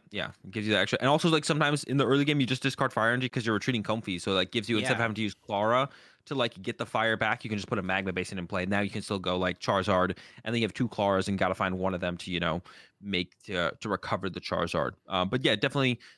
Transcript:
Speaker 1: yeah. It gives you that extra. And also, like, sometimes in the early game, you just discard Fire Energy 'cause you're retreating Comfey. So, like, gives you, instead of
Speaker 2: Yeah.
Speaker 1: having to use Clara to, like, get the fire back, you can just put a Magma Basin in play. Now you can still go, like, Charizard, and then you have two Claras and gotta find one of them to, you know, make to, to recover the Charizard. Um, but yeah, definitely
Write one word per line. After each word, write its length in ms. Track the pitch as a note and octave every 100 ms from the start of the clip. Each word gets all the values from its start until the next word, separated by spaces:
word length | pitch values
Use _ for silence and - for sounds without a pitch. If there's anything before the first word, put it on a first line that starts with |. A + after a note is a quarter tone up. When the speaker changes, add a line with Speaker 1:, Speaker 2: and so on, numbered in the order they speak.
| _
Speaker 1:
yeah. 220 | G2+ - - G2
It 60 |
gives 140 | G#2+ G#2+
you 80 |
that 100 | G2+
extra. 140 | G2 -
And 80 | B2+
also, 200 | D#3 F3
like, 140 | D#3
sometimes 400 | D3+ D#3 D3 D3
in 140 | - C#3
the 100 | A#2+
early 160 | C#3
game, 160 | D3 D3
you 60 | B2
just 180 | B2+
discard 300 | C#3 - C3
Fire 180 | - A2+
Energy 160 | B2 B2+
'cause 180 | B2+ A2+
you're 100 | G#2+
retreating 280 | - A#2+
Comfey. 380 | G2+ A2 G#2+ F2
So, 100 | G#2
like, 200 | F#2+ F#2
gives 180 | A#2 G2+
you, 80 | A2
instead 160 | G#2+
of 60 | A2+
Speaker 2:
Yeah. 20 |
Speaker 1:
having 140 | A#2 G#2+
to 60 |
use 120 | G#2
Clara 560 | - - G2+ G#2+ B2 C#3 - - _ -
to, 60 |
like, 260 | C#3 A#2+ -
get 160 | G2 -
the 80 | A2
fire 320 | A2+ A2+ A2
back, 260 | A2 A2+
you 60 | G#2
can 80 | G#2+
just 100 | F#2
put 100 | A2
a 40 |
Magma 300 | F#2 F#2+ F#2+
Basin 260 | F2+ F2+ F#2+
in 80 | F2
play. 180 | G2 F#2
Now 140 | G2+
you 100 | G2+
can 120 | G#2+
still 180 | - G2
go, 180 | F2+ F2+
like, 220 | F2+ F2
Charizard, 580 | - G2+ F#2+ F#2 F#2 F2+ - - A2
and 100 | A#2
then 60 |
you 40 | G#2+
have 80 |
two 140 | - A#2+
Claras 400 | - G2+ F#2+ G2
and 100 | F#2+
gotta 180 | F#2+ F#2
find 220 | F#2+ F#2
one 160 | F#2+
of 60 | F2+
them 160 | F2+ F2
to, 120 | -
you 80 | F2
know, 240 | E2+ E2 - - - _
make 360 | G2+ F#2 F2+ _
to, 320 | - F#2 E2 -
to 80 | -
recover 400 | F#2+ - G#2 F#2+
the 100 | F2
Charizard. 540 | - F2 F2 D#2+ C2+ - -
Um, 180 | F#2 F#2+
but 160 | B2+
yeah, 140 | C3+ G#2+
definitely 420 | C#3 C#3+ C3 A#2+ -